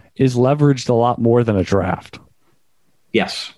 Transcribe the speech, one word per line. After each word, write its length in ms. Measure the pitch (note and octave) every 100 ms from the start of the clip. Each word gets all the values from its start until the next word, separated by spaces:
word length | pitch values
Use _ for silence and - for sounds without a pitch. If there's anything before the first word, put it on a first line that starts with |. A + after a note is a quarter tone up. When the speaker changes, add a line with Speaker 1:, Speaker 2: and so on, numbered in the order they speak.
| _ -
Speaker 1:
is 200 | C3+ A#2+
leveraged 540 | B2+ D3 D3 C3 -
a 40 |
lot 260 | A#2 A#2+ -
more 240 | A2+ A#2+
than 140 | A2+ G2+
a 60 |
draft. 560 | - G2 F#2 F2 - - _ _ _ _ _ _ _ _ _
Speaker 2:
Yes. 400 | A2 F#2+ - -